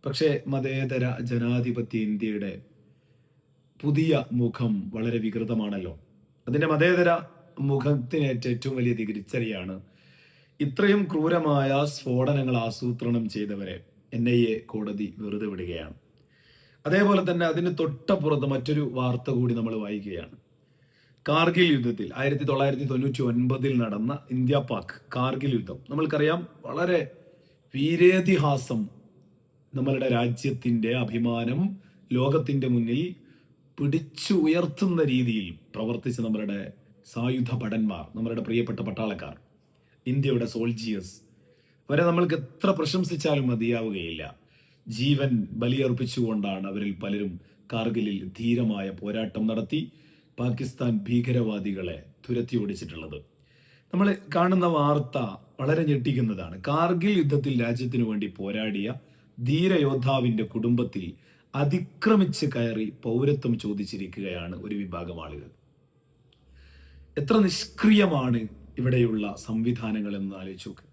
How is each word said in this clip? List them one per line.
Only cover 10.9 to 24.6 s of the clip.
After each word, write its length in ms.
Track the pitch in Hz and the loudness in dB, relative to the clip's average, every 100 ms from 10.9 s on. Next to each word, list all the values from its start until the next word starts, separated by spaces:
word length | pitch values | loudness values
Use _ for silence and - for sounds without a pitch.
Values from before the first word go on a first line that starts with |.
| 202 180 | 4 4
ക്രൂരമായ 600 | 165 156 170 156 143 135 139 143 | 0 2 2 2 2 2 2 0
സ്ഫോടനങ്ങൾ 640 | 143 - 123 131 143 127 120 113 | -2 -2 0 2 0 0 0 -2
ആസൂത്രണം 580 | 110 123 120 120 120 110 | -4 -4 -4 -2 -2 -2
ചെയ്തവരെ 420 | 104 104 101 95 90 - _ _ | -6 -6 -6 -8 -12 -16 _ _
എൻ 100 | - 120 | -2 2
ഐ 100 | 120 113 | 4 4
എ 40 | 110 - | 0 -4
കോടതി 360 | 113 104 101 101 90 | -6 -6 -4 -6 -8
വെറുതെ 260 | 104 104 107 | -8 -6 -6
വിടുകയാണ്. 440 | 95 87 85 78 73 _ _ _ _ _ _ _ _ 151 | -6 -8 -8 -10 -16 _ _ _ _ _ _ _ _ 0
അതേപോലെ 360 | 185 202 196 185 | 4 6 4 4
തന്നെ 200 | 170 170 | 0 2
അതിന് 200 | 156 175 175 | 2 0 0
തൊട്ടപ്പുറത്ത് 680 | 160 139 - 143 147 143 135 | -4 -4 0 0 2 2 2
മറ്റൊരു 300 | 135 123 147 139 127 | -2 0 -2 -2 -2
വാർത്ത 300 | 127 120 131 127 | -2 -2 0 0
കൂടി 160 | 123 117 | 2 0
നമ്മൾ 160 | 113 110 | -2 -4
വായിക്കുകയാണ്. 520 | 101 104 101 87 80 - _ _ _ _ _ _ _ _ - | -4 -6 -6 -10 -10 -18 _ _ _ _ _ _ _ _ 2
കാർഗിൽ 420 | 151 165 165 175 | 4 4 6 6
യുദ്ധത്തിൽ 340 | 143 120 107 101 - | 6 2 -2 -6 -2
ആയിരത്തി 260 | 139 139 143 | -2 0 0
തൊള്ളായിരത്തി 360 | 135 139 131 135 | 2 2 0 -2
തൊണ്ണൂറ്റി 300 | 131 135 - 123 | 0 0 0 0
ഒൻപതിൽ 440 | 120 127 127 135 127 | 2 2 2 2 2
നടന്ന 320 | 113 104 113 139 - 127 | 0 -2 -4 -4 -4 -2
ഇന്ത്യ 220 | 127 143 | 2 2